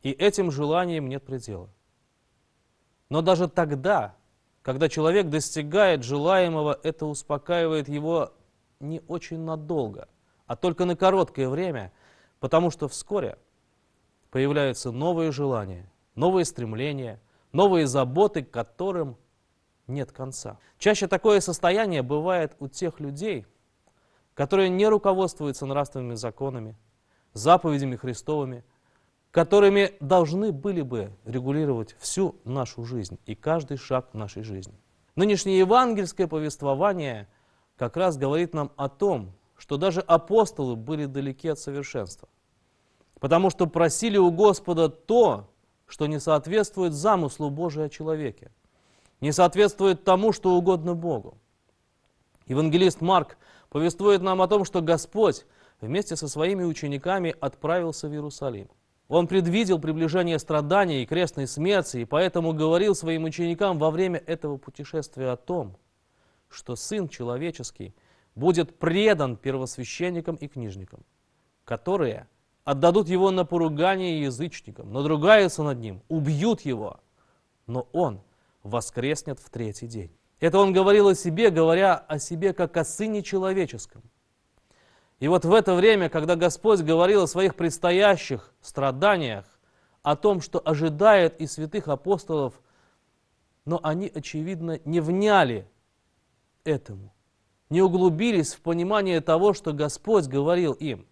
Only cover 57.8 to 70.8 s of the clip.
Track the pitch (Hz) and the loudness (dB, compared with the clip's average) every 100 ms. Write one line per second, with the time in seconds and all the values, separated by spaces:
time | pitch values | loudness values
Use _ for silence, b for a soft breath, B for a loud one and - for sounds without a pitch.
57.8 | 165 156 156 147 147 - 139 110 98 _ | -2 -8 -10 -8 -10 -8 -8 -8 -14 _
58.8 | _ _ _ 160 170 185 170 185 220 180 | _ _ _ 0 2 2 2 0 2 0
59.8 | 156 160 165 175 175 160 - 151 147 190 | 0 -2 0 0 0 -2 -2 -2 2 2
60.8 | 190 143 120 160 175 - 135 - 170 202 | 2 0 -2 -2 -2 -4 -8 -4 0 0
61.8 | 165 123 113 156 185 175 165 160 156 170 | -2 -6 -2 0 0 0 -2 0 2 2
62.8 | 208 190 165 160 160 156 170 170 202 170 | 2 0 -2 -4 -4 -4 -4 0 0 2
63.8 | 156 160 185 170 - 165 151 139 - - | 0 2 -2 -2 -6 -6 -6 -8 -12 -16
64.8 | 147 160 139 - 131 123 - 180 113 92 | -10 -8 -8 -6 -6 -6 -4 -6 -6 -12
65.8 | _ _ _ _ _ _ _ - - 120 | _ _ _ _ _ _ _ -20 -12 -12
66.8 | - 214 175 - 120 123 165 160 123 _ | -6 -6 -6 -8 -6 -6 -6 -8 -14 _
67.8 | 95 - _ _ _ - 147 170 156 - | -18 -18 _ _ _ -2 2 2 0 -2
68.8 | 165 175 214 185 139 113 135 135 127 - | -2 2 4 2 0 -4 -6 -4 -6 -10
69.8 | 123 - 175 175 165 - 143 - 113 95 | -12 -6 -6 -4 -6 -8 -10 -12 -12 -12